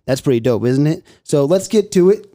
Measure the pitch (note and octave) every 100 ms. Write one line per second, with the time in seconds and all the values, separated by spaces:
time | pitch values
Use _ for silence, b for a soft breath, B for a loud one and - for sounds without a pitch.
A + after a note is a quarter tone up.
0 | b C3+ D3 A#2 B2 G#2+ A#2 C3 D3+ F3
1 | - b b D3 C#3 F#3+ - G#3+ G3+ F#3
2 | F#3 G#3 -